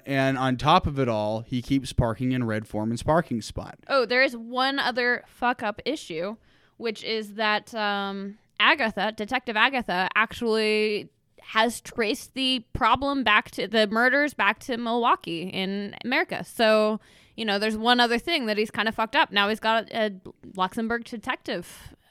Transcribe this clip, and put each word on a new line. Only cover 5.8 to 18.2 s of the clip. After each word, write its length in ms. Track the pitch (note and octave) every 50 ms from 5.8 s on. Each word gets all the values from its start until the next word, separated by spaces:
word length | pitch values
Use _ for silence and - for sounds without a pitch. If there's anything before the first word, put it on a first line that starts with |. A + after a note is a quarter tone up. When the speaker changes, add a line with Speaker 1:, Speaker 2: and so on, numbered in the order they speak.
| -
Speaker 2:
issue, 520 | B3 D4+ D4+ - - E3+ D#3 F3 G3+ A3+ - _ _ _ _ _ _ _ -
which 260 | A#3 A#3 G#3 - -
is 300 | - A3 A3 A3 G#3 G3+
that, 380 | A3 A3 G#3+ G#3 G#3 - - A#3+
um, 640 | A3 G#3+ G#3 G3+ G3+ G3 G3 G3 G3 G3 G3+ G#3 - _ _ _ -
Agatha, 540 | G#3 A#3+ A3 G#3 A3+ A3 - G3+ F#3+ G#3+ A3
Detective 400 | - G#3+ G3+ C4 C4 - B3 G#3
Agatha, 520 | G#3+ A3+ C4 C4+ B3 - - F3 F3+ F#3 - -
actually 920 | G#3 A3 - - - A#3+ A3+ G#3+ A3 G#3+ G#3+ G#3+ G#3+ G#3+ G#3+ G#3 F#3 - - _ _ _ _ _ _
has 400 | - - - A3 A3+ A#3+ - -
traced 540 | - - - A#3+ A3+ G#3 C#4+ - - - -
the 300 | C4 C4 C4 C4 A#3+ - _
problem 500 | - - - A3 B3 B3+ C#4 C#4 C#4+ C#4
back 300 | A#3 G#3+ G#3 A3 - -
to, 160 | - - - F3+
the 180 | G#3+ A3+ A3
murders 480 | G3+ A3 A#3 A#3+ B3+ B3+ C#4+ D4 C#4+ -
back 240 | - G3+ G3+ A3 -
to 180 | - - A#3+
Milwaukee 680 | A#3 A#3+ A3+ A#3+ A#3+ A#3 B3+ F#4 - - E3+ E3+ D#3+ F3
in 500 | F#3 - F#3+ F#3+ F#3+ G3 G3+ G3 - - - -
America. 380 | A#3 C4+ D#4 F#4 - E3+ -
So, 560 | F3 - - - A3+ A3 A3 G#3+ G#3+ G#3+ A3 G#3 _ - - - _ _ -
you 80 | A3 A3+
know, 140 | G#3+ G3 G3+
there's 160 | G#3+ A3 G#3+
one 240 | G#3+ A3 A#3+ B3 B3
other 180 | A#3+ A3+ A#3+
thing 280 | A#3+